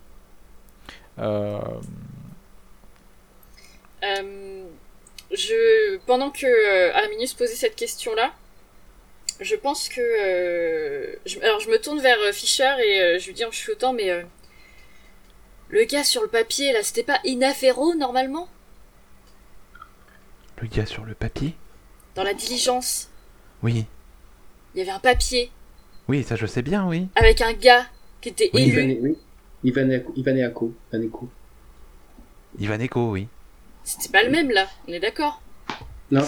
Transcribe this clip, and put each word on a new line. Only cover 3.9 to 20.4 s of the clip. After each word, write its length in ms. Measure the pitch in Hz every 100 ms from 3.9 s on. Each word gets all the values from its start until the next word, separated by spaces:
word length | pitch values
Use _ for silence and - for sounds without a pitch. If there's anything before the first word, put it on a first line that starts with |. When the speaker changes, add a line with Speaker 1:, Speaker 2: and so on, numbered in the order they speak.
| -
Speaker 2:
Euh, 600 | 403 392 392 392 392 381 370 285 - - - - -
je, 680 | 403 - 453 453 440 427 196 -
pendant 240 | 254 277
que, 160 | - 269
euh, 480 | 226 208 190 180
Arminius 400 | - 427 427 494
posait 200 | - 494
cette 220 | 466 453 -
question-là, 560 | 480 - 466 440 302 - - - - - - - - - - -
je 140 | 403 427
pense 320 | - 302 -
que, 120 | 508
euh, 1160 | 480 440 277 180 175 175 480 160 156 139 - - -
je, 120 | -
alors 200 | - 415
je 80 | 214
me 100 | 440
tourne 200 | 302 302
vers, 180 | 262 415
euh, 120 | 415
Fischer 420 | - - - 269 269
et, 160 | 214 196
euh, 160 | 175 175
je 80 | 190
lui 80 |
dis 100 | 185
en 60 | 226
chuchotant, 420 | - - 214 254
mais, 180 | 247 190
euh, 120 | 175 175 - - - - - - - - - - - - - -
le 160 | 208
gars 200 | 240 285
sur 180 | 269 247
le 60 | 214
papier, 440 | 226 226 - 571
là, 80 | 453
c'était 200 | 415 466
pas 160 | 480 277
Inafero, 680 | 381 247 262 277 262 240 311
normalement ? 540 | 330 254 254 269 311 359 - - - - - - - - - - - - - - - - - - -